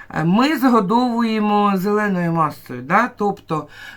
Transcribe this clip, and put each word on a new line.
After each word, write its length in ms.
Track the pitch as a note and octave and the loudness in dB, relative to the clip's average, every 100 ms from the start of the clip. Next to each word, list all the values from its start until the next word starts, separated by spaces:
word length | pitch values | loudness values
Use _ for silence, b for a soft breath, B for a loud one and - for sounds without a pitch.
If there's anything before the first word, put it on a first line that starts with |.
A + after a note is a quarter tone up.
| B | B
Е, 100 | - | -4
ми 340 | D#3+ G#3 C#4 D4+ | 0 2 2 2
згодовуємо 1120 | C4 A#3 F3+ A#3 B3+ A#3 A3+ A3 G#3 G#3 G3+ F#3+ | 2 4 2 2 0 0 -2 0 0 2 2 0
зеленою 560 | G3 G#3 G#3 F#3 E3+ | 0 0 0 0 0
масою, 500 | E3 D3+ - - B2 | 0 -2 -4 -12 -10
да? 280 | C3 G3 A#3+ - | 0 0 0 -2
Тобто, 520 | G#3 - - D#3 C#3+ B B | -4 -4 -6 -6 -6 B B